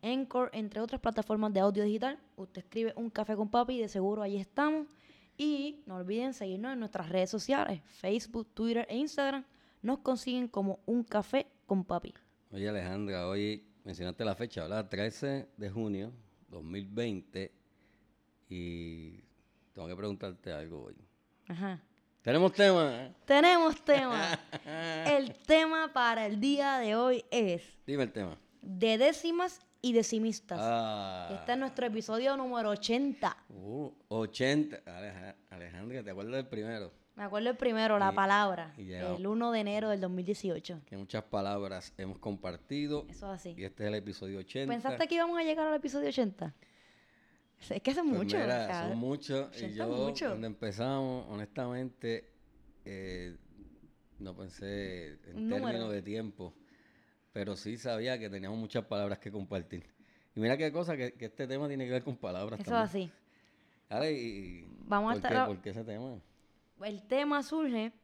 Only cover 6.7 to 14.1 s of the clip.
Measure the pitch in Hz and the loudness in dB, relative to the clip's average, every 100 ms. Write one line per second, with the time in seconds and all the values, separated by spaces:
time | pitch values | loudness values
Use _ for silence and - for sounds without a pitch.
6.7 | 262 214 196 160 185 185 220 - 277 - | -4 -4 -6 0 2 2 0 2 2 2
7.7 | 175 - - 190 220 226 233 214 - 226 | -2 -8 -6 0 0 0 -6 -6 -2 2
8.7 | 233 233 226 294 - 277 269 254 _ _ | 2 0 -2 -2 0 0 0 -6 _ _
9.7 | _ 214 269 - 254 - 247 247 - 196 | _ -2 0 2 0 0 0 0 0 0
10.7 | 190 - 240 233 208 202 269 - _ - | -2 0 0 2 0 2 0 0 _ 0
11.7 | 196 180 175 - - _ _ _ 98 101 | 0 2 -2 -4 -14 _ _ _ -4 -2
12.7 | 104 90 95 104 92 90 101 104 107 - | 0 -2 -2 -2 -2 0 0 0 -2 -10
13.7 | _ 101 85 90 | _ -12 -6 -6